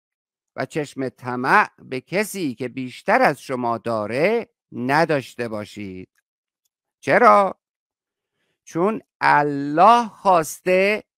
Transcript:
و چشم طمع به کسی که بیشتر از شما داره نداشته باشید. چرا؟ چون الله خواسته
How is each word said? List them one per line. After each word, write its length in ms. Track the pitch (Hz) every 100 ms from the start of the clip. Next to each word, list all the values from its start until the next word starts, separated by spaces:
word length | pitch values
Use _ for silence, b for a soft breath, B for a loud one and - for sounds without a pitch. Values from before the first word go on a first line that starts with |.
| _ _ _ _ _ -
و 80 | 131
چشم 420 | 160 143 - 131
طمع 600 | - 123 123 131 196 196 _
به 220 | - 131
کسی 540 | - 180 214 196 156
که 140 | 113 123
بیشتر 540 | 123 127 - - 233
از 200 | 220 139
شما 360 | - 127 120 117
داره 680 | 117 110 104 120 175 233 - _ _
نداشته 760 | 113 123 147 165 147 120 - 120
باشید. 600 | 107 104 - 101 92 92 _ _ _ _ _ _ _ _ _
چرا؟ 600 | - 180 233 208 196 - _ _ _ _ _ _ _ _ _ _
چون 380 | - 165 196 220 - -
الله 880 | 143 147 147 143 143 151 196 240 226
خواسته 960 | - 196 180 156 - 185 185 196 208 -